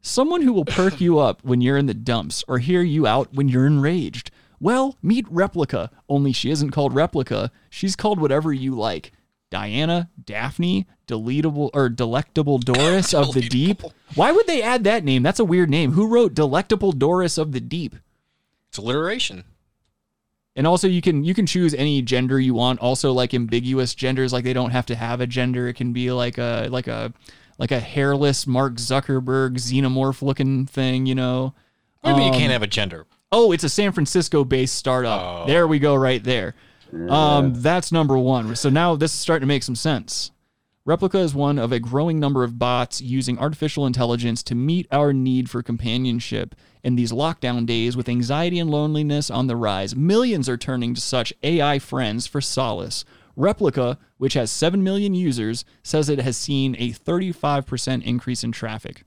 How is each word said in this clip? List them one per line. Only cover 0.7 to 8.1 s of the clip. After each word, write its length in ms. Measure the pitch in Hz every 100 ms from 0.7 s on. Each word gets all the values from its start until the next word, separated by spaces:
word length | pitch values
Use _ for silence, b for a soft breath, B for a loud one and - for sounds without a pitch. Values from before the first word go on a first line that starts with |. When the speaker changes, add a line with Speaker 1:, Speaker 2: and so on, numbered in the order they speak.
| - 185 -
Speaker 1:
you 180 | 175 156
up 260 | 131 92
when 160 | 131 123
you're 160 | 123 139
in 80 |
the 80 | 139
dumps 500 | 107 120 117 73 - -
or 100 | 127
hear 220 | 127 180
you 260 | 175 151 123
out 280 | 120 123
when 140 | 135 139
you're 160 | 127 135
enraged. 640 | 147 143 175 104 123 - b b b
Well, 380 | 156 247 269 -
meet 240 | 156 233 208
Replika, 640 | 170 196 170 143 113 - b -
only 240 | 143 143
she 180 | 123 120
isn't 200 | 151 143
called 240 | 151 139
Replika. 560 | 127 170 151 127 110 113 b b
She's 280 | - 196 190
called 220 | 214